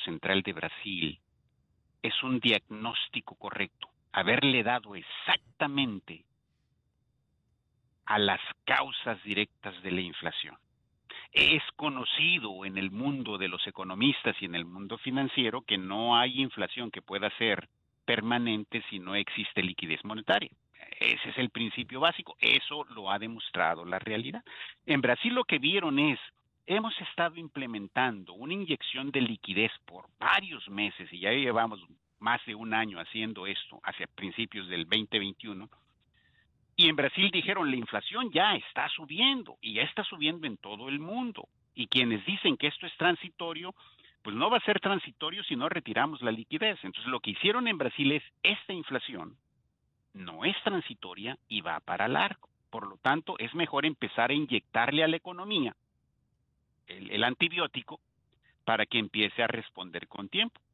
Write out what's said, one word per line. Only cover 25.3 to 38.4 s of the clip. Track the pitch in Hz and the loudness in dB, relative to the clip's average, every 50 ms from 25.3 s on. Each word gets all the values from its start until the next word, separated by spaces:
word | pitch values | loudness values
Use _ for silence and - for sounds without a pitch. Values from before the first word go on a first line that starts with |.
| 247 | 2
lo | 254 240 | 2 2
que | - 175 147 | 2 2 2
vieron | 127 151 180 196 185 160 139 139 | 4 4 2 2 2 2 4 4
es, | 147 156 - - - - - _ _ _ _ _ _ | 4 4 4 0 -4 -10 -18 _ _ _ _ _ _
hemos | - 180 208 220 226 - - | -2 0 0 0 -2 -4 -6
estado | 175 - - - 170 165 160 | -8 -6 -2 0 0 0 -2
implementando | 170 165 151 - 143 135 120 117 104 101 95 - - 127 127 110 101 92 87 90 | -4 -10 -10 -8 -6 -6 -4 -4 -6 -6 -2 0 2 2 2 2 -2 -8 -14 -14
una | 98 120 147 175 | -10 -8 -4 -4
inyección | 202 196 160 151 - - - - 127 135 139 | -2 -2 -2 -2 -2 -2 -4 -4 -4 -4 -2
de | 139 139 | 2 2
liquidez | 127 117 117 - - - 92 95 110 110 - - _ | 2 2 0 -2 -6 -2 2 2 2 2 0 -4 _
por | - - 92 - - _ - | -18 -20 -20 -20 -20 _ 0
varios | - 160 180 196 202 185 160 117 - - | 2 4 4 4 2 -2 -8 -12 -12 -8
meses, | 101 101 104 101 - - 92 82 - | -2 -2 -2 -2 -2 -6 -12 -12 -8
y | 87 | -2
ya | 90 98 113 | 2 2 4
llevamos | 135 139 123 117 113 113 113 107 98 87 82 - _ _ _ _ _ | 4 4 4 4 4 2 2 0 -6 -14 -18 -20 _ _ _ _ _
más | 107 113 120 120 - | 0 0 0 0 -2
de | - 110 | -6 -10
un | 107 113 113 110 | -8 -4 -2 0
año | 113 113 107 95 85 | 0 0 0 -2 -6
haciendo | 82 - - 113 110 113 110 101 92 | -10 -6 -4 -4 -4 -4 -4 -6 -6
esto, | 98 95 - - - - - - | -4 -4 -4 -6 -10 -12 -10 -8
hacia | - 92 - 87 | -8 -6 -6 -8
principios | - _ - - 95 - - 117 - - 104 95 90 | -10 _ -8 -8 -6 -4 -4 -4 -4 -6 -8 -8 -6
del | 92 85 82 | -4 -4 -2
veinte | 80 98 110 110 - - 110 | 0 0 0 0 0 -2 -2
veintiuno, | 98 98 95 - - 113 101 92 107 - - _ _ _ _ _ _ _ _ _ _ _ _ _ _ _ _ _ _ _ _ - | -2 -2 -6 -8 -10 -12 -12 -12 -14 -16 -18 _ _ _ _ _ _ _ _ _ _ _ _ _ _ _ _ _ _ _ _ 6
y | 170 160 | 6 6
en | 156 | 6
Brasil | 147 135 139 - - 190 196 | 6 2 2 4 4 2 4
dijeron, | 190 185 - - 196 190 170 147 | 4 2 0 0 0 0 2 0
"La | 131 | 0
inflación | 127 117 - - 104 - - 190 226 254 226 156 | 0 -2 -2 -4 -4 -4 -4 -4 -4 -2 0 4
ya | 160 | 4